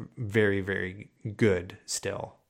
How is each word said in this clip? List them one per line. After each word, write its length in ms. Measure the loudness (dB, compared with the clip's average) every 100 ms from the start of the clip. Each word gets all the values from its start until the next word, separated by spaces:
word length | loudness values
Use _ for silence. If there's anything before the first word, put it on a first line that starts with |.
| -14 -10
very, 420 | 0 4 4 4
very 480 | 0 -4 -4 -8 -16 _ -10 2
good 420 | 4 4 -2 -12 -10
still, 480 | -8 -2 -2 -2 -6 _